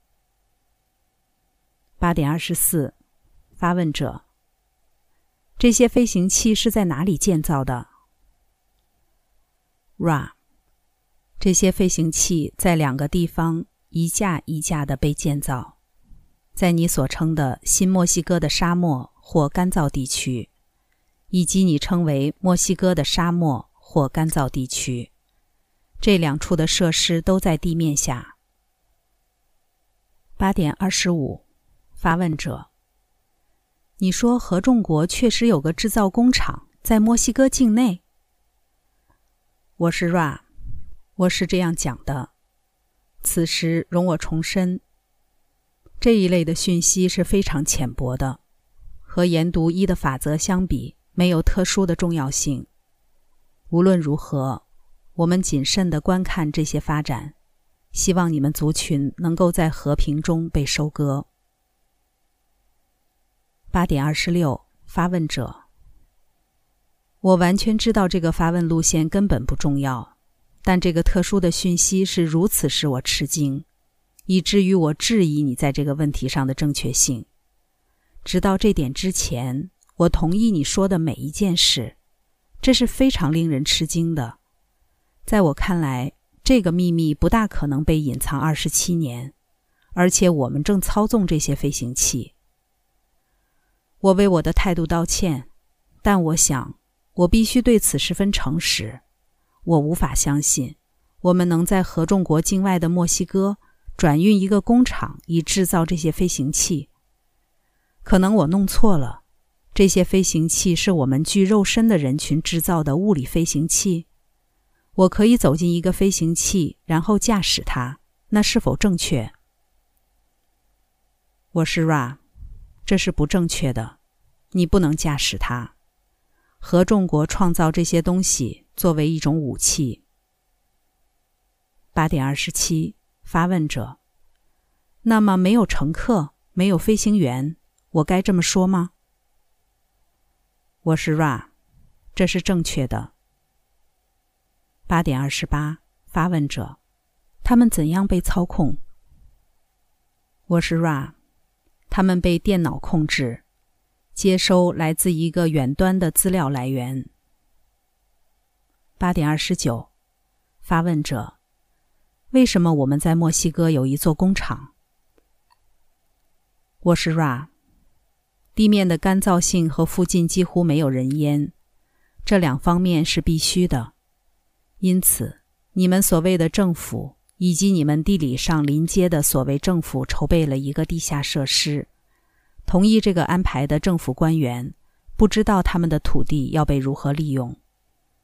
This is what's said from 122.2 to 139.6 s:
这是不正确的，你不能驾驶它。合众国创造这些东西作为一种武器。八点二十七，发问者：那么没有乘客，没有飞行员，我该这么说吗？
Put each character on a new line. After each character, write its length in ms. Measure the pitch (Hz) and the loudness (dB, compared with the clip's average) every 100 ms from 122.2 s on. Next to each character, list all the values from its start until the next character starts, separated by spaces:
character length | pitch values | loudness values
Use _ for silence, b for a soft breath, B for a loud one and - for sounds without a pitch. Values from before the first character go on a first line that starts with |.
| _ - - - - _ - | _ -20 -20 -20 -20 _ -2
这 120 | 190 | 0
是 140 | - | 0
不 160 | - 147 | -2 0
正 200 | 190 170 | 0 0
确 260 | - 143 | -2 -4
的， 260 | 123 113 - _ _ _ _ _ | -4 -8 -14 _ _ _ _ _
你 140 | 185 170 | -2 2
不 140 | 202 | 2
能 160 | 165 156 | 2 0
驾 220 | 160 143 | -2 -2
驶 200 | - - | -4 -4
它。 380 | - 123 117 - _ _ _ _ _ _ _ _ | -4 -4 -10 -16 _ _ _ _ _ _ _ _
合 260 | - 175 | 0 2
众 220 | 185 214 185 | 4 2 2
国 220 | 151 156 | 0 -2
创 260 | - 185 | 0 2
造 180 | 170 160 | 2 2
这 120 | 160 | 0
些 180 | 170 170 | 0 0
东 220 | 165 180 | 0 0
西 420 | 185 - 131 - _ - | 0 -2 -4 -8 _ -2
作 180 | 180 | 0
为 140 | 156 151 | 2 0
一 120 | 160 | 0
种 180 | 147 160 | 0 -2
武 160 | 139 - | -2 -4
器。 480 | - - 135 107 _ _ _ _ _ _ _ _ _ _ _ _ _ _ _ _ _ _ _ | -2 -2 -4 -6 _ _ _ _ _ _ _ _ _ _ _ _ _ _ _ _ _ _ _
八 140 | - 156 | -2 0
点 180 | 156 135 | 0 -2
二 80 | |
十 160 | 143 - | -2 -4
七， 460 | - - 165 165 - _ _ | -4 -2 -2 -4 -8 _ _
发 240 | - 170 175 | -4 -2 0
问 220 | 185 151 | 0 -2
者： 320 | - 113 135 _ _ _ _ _ _ _ _ _ _ | -4 -8 -12 _ _ _ _ _ _ _ _ _ _
那 180 | 226 220 | 2 4
么 160 | 208 190 | 4 4
没 140 | 185 | 4
有 140 | 233 196 | 4 2
乘 260 | - 143 | 0 -2
客， 420 | 160 - 220 151 - _ | -2 0 0 0 -8 _
没 120 | - 190 | -2 2
有 120 | 170 | 2
飞 180 | 196 214 | 2 0
行 200 | 214 208 | 2 2
员， 420 | 143 127 143 165 _ _ _ | 2 0 -6 -8 _ _ _
我 120 | 160 | -2
该 160 | 151 185 | 0 0
这 120 | - | 2
么 80 | 185 | 0
说 240 | 170 196 185 | 2 2 2
吗？ 260 | 190 175 - _ _ _ _ _ _ | 0 -2 -8 _ _ _ _ _ _